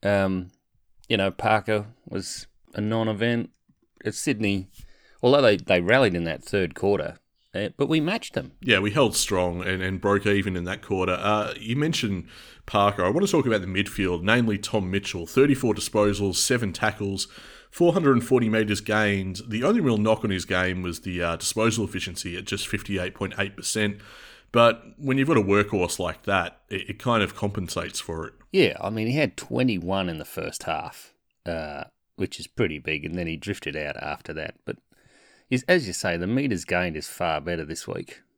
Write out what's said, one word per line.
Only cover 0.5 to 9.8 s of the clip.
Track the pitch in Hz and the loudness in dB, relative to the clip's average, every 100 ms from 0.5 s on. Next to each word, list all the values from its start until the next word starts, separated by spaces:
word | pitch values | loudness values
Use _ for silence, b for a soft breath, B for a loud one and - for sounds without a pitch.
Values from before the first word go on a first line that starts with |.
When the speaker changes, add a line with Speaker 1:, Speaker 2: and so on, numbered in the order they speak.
| _ _ _ _ _ _ | _ _ _ _ _ _
Speaker 1:
you | 101 | 0
know, | 98 | 0
Parker | 90 110 107 101 107 107 - - | 0 2 2 2 -2 -2 -14 -10
was | 95 95 - - _ _ | -8 -8 -12 -14 _ _
a | - | -6
non-event | 107 113 110 107 117 120 113 _ _ _ _ _ | -2 0 0 0 0 0 -4 _ _ _ _ _
at | - | -8
Sydney, | - - 113 107 98 95 b b b b b | -4 -2 0 0 -2 -4 b b b b b
although | 123 143 | 4 6
they, | 127 101 | 6 4
they | 85 92 | 4 2
rallied | 87 123 123 | 4 4 4
in | 87 | 2
that | 85 78 | -2 -6
third | - 101 90 | -4 -2 -2
quarter. | - 98 101 78 - _ _ _ | 0 0 0 -2 -10 _ _ _
Uh, | - 104 - | -6 -6 -4
but | 143 | 0
we | 160 | 0
matched | 156 220 - | 0 -4 -6
them. | - - - | -8 -8 -10
Speaker 2:
Yeah, | - 101 | 4 4
we | 208 | 4
held | 156 123 - | 4 2 2
strong | - 98 90 87 95 | 0 2 0 0 -2
and, | 92 | -2